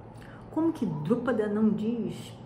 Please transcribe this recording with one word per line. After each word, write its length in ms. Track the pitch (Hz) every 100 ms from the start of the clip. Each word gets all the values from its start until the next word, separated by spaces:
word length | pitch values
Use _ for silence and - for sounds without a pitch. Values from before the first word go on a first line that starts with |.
| - - - - -
Como 240 | - 330
que 120 | 320 208
Drupada 600 | 151 151 240 262 220 208
não 220 | 208 220
diz, 680 | 180 214 240 185 - - -